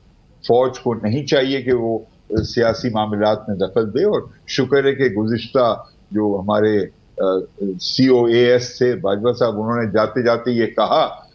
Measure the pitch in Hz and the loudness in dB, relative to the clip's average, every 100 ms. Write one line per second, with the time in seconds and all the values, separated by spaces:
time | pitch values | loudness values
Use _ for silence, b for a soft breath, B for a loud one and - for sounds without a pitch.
0 | _ _ _ _ - 120 127 123 123 110 | _ _ _ _ 0 2 2 -2 -4 -4
1 | 104 123 143 143 131 135 123 123 113 113 | -2 -4 0 0 2 -2 0 0 0 -4
2 | - _ _ 107 110 - 117 110 123 107 | -6 _ _ -4 -2 0 0 0 -2 -2
3 | 107 104 107 107 - 95 92 - 113 117 | -2 0 0 0 -4 -4 -2 0 -2 0
4 | 202 156 95 b - - 127 139 139 135 | 0 0 -4 b -8 -4 0 2 2 2
5 | 131 101 110 117 - 135 120 101 - _ | 0 0 -2 -2 -2 0 2 0 -8 _
6 | _ 101 107 101 98 104 107 104 92 - | _ -2 0 -2 0 2 2 2 -2 -8
7 | _ - 95 95 - - 98 92 - - | _ -4 0 0 -4 -8 -8 -6 -6 0
8 | 131 123 120 117 123 123 123 - 123 113 | 4 4 4 4 4 4 0 -2 0 0
9 | 92 101 117 120 120 104 110 120 110 104 | -2 0 -2 0 0 -2 -4 -2 0 0
10 | 107 127 117 117 123 117 110 - 104 143 | 0 0 0 0 0 0 0 0 2 2
11 | 127 - B | 0 -4 B